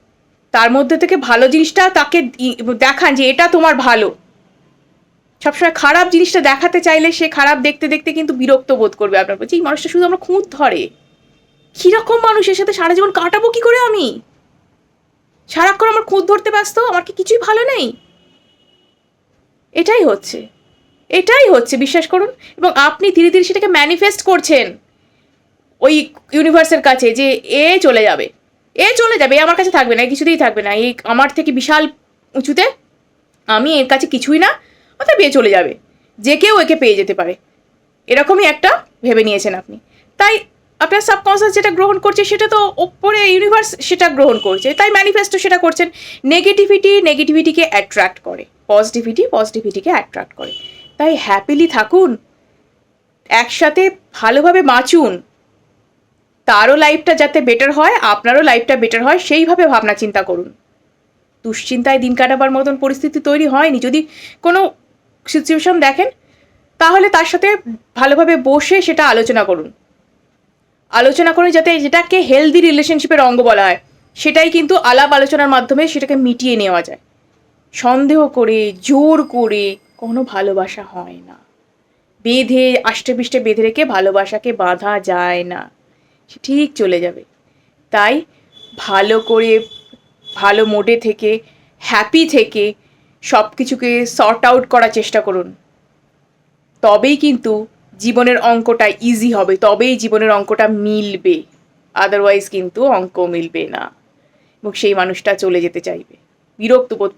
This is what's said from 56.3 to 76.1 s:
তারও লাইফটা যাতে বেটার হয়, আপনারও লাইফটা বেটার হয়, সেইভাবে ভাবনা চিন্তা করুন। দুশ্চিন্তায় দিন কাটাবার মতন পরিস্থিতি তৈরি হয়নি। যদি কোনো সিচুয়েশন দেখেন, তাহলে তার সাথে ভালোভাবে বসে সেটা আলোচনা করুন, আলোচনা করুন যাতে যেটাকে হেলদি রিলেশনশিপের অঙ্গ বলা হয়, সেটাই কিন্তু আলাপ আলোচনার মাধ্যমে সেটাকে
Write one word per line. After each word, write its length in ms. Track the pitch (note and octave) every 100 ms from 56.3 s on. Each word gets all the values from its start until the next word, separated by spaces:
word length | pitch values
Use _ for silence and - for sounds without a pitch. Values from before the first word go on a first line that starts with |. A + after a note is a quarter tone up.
| _ -
তারও 300 | G#3 A#3 D4
লাইফটা 380 | D4+ D#4 E4
যাতে 280 | E4 D4 D4+
বেটার 300 | B3 A#3 C#4
হয়, 240 | C#4+ E4 A#4
আপনারও 400 | G#3+ G#3 A#3 C4+
লাইফটা 340 | D4+ A#3 A#3 C4
বেটার 280 | C4+ A#3
হয়, 160 | B3 F4
সেইভাবে 480 | - D4+ E4 F4 D#4+
ভাবনা 260 | A#3 G#3+
চিন্তা 300 | G3+ G#3+ G3+
করুন। 300 | F#3 F3 F3+ - _ _ _ _ _ _ _ _
দুশ্চিন্তায় 560 | A3+ A3 - B3 B3+ C4+
দিন 160 | B3 B3
কাটাবার 360 | C4 C4 C4+
মতন 260 | C4 C#4 C4+
পরিস্থিতি 420 | C#4 C4+ D4+ D4+
তৈরি 280 | C#4+ D4 D4+
হয়নি। 320 | C4+ D#4+ B3+
যদি 280 | B3 D4+ D#4 - - _
কোনো 300 | E4+ F#4 F#4 - _ _ _ _ -
সিচুয়েশন 520 | D#4 D4+ D#4+ F4 F4+
দেখেন, 280 | C4+ C#4 A#4 - _ _ _ _ _ _
তাহলে 320 | A3 F#4+ G4
তার 160 | A4+ A#4
সাথে 300 | F4 G4 G4+ A#3+ A3 _ -
ভালোভাবে 400 | C4+ D4 E4 D#4+
বসে 460 | C4 C#4+ - F#4+
সেটা 260 | F4 D#4+ D4
আলোচনা 360 | A#3 A3+ A3+
করুন, 280 | F#3+ F3 - - _ _ _ _ _ _ _ _ _ _ _
আলোচনা 440 | A#3 C4 C#4 E4+
করুন 180 | E4 F4
যাতে 280 | E4 E4 E4
যেটাকে 400 | C#4+ E4+ E4+ F#4
হেলদি 420 | B3+ C4+ D#4 E4+
রিলেশনশিপের 600 | E4 D4 D4+ D#4 - D4+
অঙ্গ 200 | B3+ B3
বলা 240 | A#3+ G3+ F#3+
হয়, 120 | F3 _ _ _ -
সেটাই 340 | D4+ D#4 E4
কিন্তু 260 | E4 D4 F#4
আলাপ 360 | B3 B3 C#4+
আলোচনার 380 | C#4 C#4 D4 C#4
মাধ্যমে 380 | C4+ B3 C#4 D#4+
সেটাকে 280 | D4 C4+